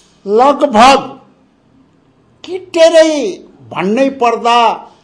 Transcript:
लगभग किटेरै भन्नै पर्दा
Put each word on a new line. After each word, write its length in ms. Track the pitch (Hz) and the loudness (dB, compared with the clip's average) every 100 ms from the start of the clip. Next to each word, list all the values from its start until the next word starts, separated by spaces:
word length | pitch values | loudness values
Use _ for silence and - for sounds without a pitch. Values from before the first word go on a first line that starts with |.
| _ _ 196 | _ _ -4
लगभग 920 | 214 269 277 285 214 254 277 - - _ _ _ _ _ _ _ _ _ _ _ _ | 0 0 0 0 4 4 2 -2 -16 _ _ _ _ _ _ _ _ _ _ _ _
किटेरै 1000 | - 370 - 339 330 330 320 302 226 170 - _ - | -14 -14 -6 2 4 4 2 0 -6 -8 -16 _ -14
भन्नै 400 | - 180 220 269 | -8 -4 -2 -2
पर्दा 760 | 269 240 233 233 240 233 185 - _ | -2 -4 -2 0 0 0 -2 -10 _